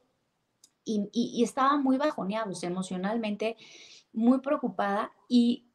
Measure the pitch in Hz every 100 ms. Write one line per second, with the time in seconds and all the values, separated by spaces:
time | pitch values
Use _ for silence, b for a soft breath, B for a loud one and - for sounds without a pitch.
0 | _ _ _ _ _ _ _ _ - 214
1 | 196 240 240 220 226 269 269 294 262 262
2 | 302 302 185 220 214 180 180 185 185 185
3 | 196 233 220 202 220 - B B B B
4 | B 220 233 262 269 294 233 190 202 202
5 | 247 _ - 240 233 240 _